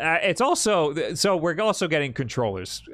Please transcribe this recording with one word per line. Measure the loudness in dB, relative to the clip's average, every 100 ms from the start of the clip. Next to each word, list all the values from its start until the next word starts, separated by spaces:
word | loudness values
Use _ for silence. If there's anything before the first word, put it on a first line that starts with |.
| 0
uh, | 0
it's | 0 0
also, | 2 2 2 2 2
th-, | 0 -4 0
so | 2 2
we're | 0 0
also | 0 0 0
getting | 0 0
controllers. | -4 -4 0 -2 -2 -8 -12 -10